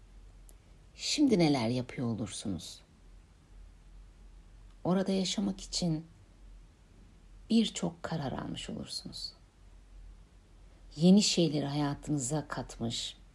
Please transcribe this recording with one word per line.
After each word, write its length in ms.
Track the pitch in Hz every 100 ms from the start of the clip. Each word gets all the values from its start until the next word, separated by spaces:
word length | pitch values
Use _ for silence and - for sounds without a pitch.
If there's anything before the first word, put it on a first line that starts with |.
| - - - - - - - - -
Şimdi 440 | - - - 277 196
neler 300 | 156 139 113
yapıyor 380 | 127 123 - 117
olursunuz? 720 | 104 101 - 107 87 - - - - - - - - - - - - - - - - - - - - - -
Orada 280 | - 185 190
yaşamak 480 | 190 180 - 196 190
için 460 | - - 175 156 165 - - - - - - - - - - - - - -
birçok 520 | 226 190 - 175 -
karar 300 | - 160 160
almış 380 | - - - -
olursunuz. 600 | - - - - - - - - - - - - - - - - - - - - - - 147
Yeni 260 | 175 202
şeyleri 440 | - - 160 147 139
hayatınıza 840 | 143 143 147 - 147 127 151 -
katmış, 680 | - 123 - 113 - - - -